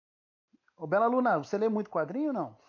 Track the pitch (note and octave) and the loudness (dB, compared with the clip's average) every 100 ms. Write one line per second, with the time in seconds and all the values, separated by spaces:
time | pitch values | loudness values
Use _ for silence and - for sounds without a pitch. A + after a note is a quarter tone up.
0 | _ _ _ _ _ _ _ - D#3 G3 | _ _ _ _ _ _ _ -14 -2 2
1 | A#3 B3+ B3 E3 C3+ G#3 A3 G#3+ G3+ E3 | 4 4 2 2 0 0 0 0 -2 -4
2 | D3+ A#3+ D4+ A#3 C3 A2 | -4 -4 -4 -4 -6 -10